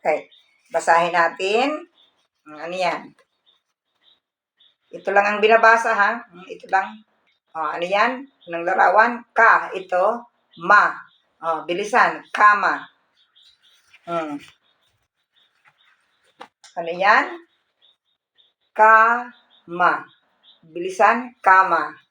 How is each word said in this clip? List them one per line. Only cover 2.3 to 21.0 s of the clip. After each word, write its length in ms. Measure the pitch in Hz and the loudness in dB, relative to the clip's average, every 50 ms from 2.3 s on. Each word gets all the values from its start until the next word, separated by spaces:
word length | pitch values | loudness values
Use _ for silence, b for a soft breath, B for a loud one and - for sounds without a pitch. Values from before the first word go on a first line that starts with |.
| _ _ | _ _
Hmm, 160 | _ 151 151 151 156 | _ -20 -20 -16 -14
ano 80 | 170 180 | -12 -8
yan? 400 | 185 180 170 156 151 147 151 _ _ _ _ _ _ _ _ _ _ _ _ _ _ _ _ _ _ _ _ _ _ _ _ _ _ _ _ _ _ _ _ _ _ _ _ - | -4 -4 -4 -4 -6 -10 -16 _ _ _ _ _ _ _ _ _ _ _ _ _ _ _ _ _ _ _ _ _ _ _ _ _ _ _ _ _ _ _ _ _ _ _ _ -20
Ito 160 | 175 - 196 | -12 -8 0
lang 160 | 196 202 202 | 0 2 2
ang 160 | 208 208 202 | 2 -2 -2
binabasa, 480 | 208 220 226 226 226 226 226 226 226 233 | 0 2 2 4 6 4 4 4 2 -2
ha? 320 | 226 202 202 208 226 240 - _ | 0 0 0 -2 -2 -6 -12 _
Hmm, 160 | 175 180 185 | -20 -20 -20
ito 240 | 185 - - - - | -18 -18 -20 -10 -2
lang. 320 | 185 190 190 214 214 220 _ _ _ _ _ _ _ _ _ _ | -2 -2 -2 -4 -14 -20 _ _ _ _ _ _ _ _ _ _
O, 160 | _ 160 156 | _ -8 -8
ano 160 | 151 156 165 | -8 -6 -8
yan? 480 | 170 180 190 202 220 240 262 254 277 - _ _ _ | -6 -4 -2 0 0 -2 -2 -8 -14 -20 _ _ _
Unang 160 | 175 170 170 | -12 -10 -8
larawan? 640 | 170 175 190 - - 180 185 208 220 240 240 240 - _ _ | -6 -4 0 2 2 2 4 4 2 2 0 -8 -16 _ _
Ka. 400 | - 233 220 185 175 - - - | 2 4 4 4 2 0 -6 -10
Ito. 480 | 190 185 - - 180 185 208 240 240 - _ _ _ _ _ _ 165 | -12 -8 -4 -2 0 0 0 -2 -4 -10 _ _ _ _ _ _ -14
Ma. 320 | 165 180 202 208 180 165 - - - _ _ _ _ _ _ | 0 2 4 4 4 2 -4 -8 -18 _ _ _ _ _ _
O, 320 | _ 156 165 160 156 151 156 | _ -6 -6 -6 -6 -4 -6
bilisan. 560 | 175 180 208 208 240 233 196 170 165 147 - _ | -6 -6 -6 -2 0 0 0 0 -2 -8 -16 _
Kama. 480 | - - 208 208 208 202 185 170 151 - - - _ _ _ _ _ _ _ _ _ _ _ _ _ _ _ _ _ _ _ _ _ _ _ 170 | -4 2 2 2 2 2 -2 -4 -4 -6 -10 -18 _ _ _ _ _ _ _ _ _ _ _ _ _ _ _ _ _ _ _ _ _ _ _ -8
Hmm. 320 | 170 165 160 151 147 147 - - _ _ _ _ _ _ _ _ _ _ _ _ _ _ _ _ _ _ _ _ _ _ _ _ _ _ _ _ _ _ _ _ _ _ _ _ _ _ - _ _ _ _ - _ 180 | -6 -6 -6 -6 -10 -12 -14 -18 _ _ _ _ _ _ _ _ _ _ _ _ _ _ _ _ _ _ _ _ _ _ _ _ _ _ _ _ _ _ _ _ _ _ _ _ _ _ -20 _ _ _ _ -16 _ -12
Ano 140 | 170 165 170 | -10 -10 -6
yan? 300 | 175 190 202 220 262 339 370 349 339 339 _ _ _ _ _ _ _ _ _ _ _ _ _ _ _ _ _ _ _ _ _ _ _ _ _ | -2 2 2 2 2 2 -2 -10 -16 _ _ _ _ _ _ _ _ _ _ _ _ _ _ _ _ _ _ _ _ _ _ _ _ _ _
Kama. 1300 | _ - 214 220 220 220 220 226 233 247 247 247 - _ _ _ _ _ _ - 170 175 180 170 151 - - _ _ _ _ _ _ _ _ _ _ _ _ | _ 4 6 6 8 6 6 4 0 -2 -6 -12 -18 _ _ _ _ _ _ -14 -4 0 0 0 0 -2 -10 _ _ _ _ _ _ _ _ _ _ _ _
Bilisan. 680 | 160 156 175 175 185 185 - | _ -14 -12 -12 -10 -2 2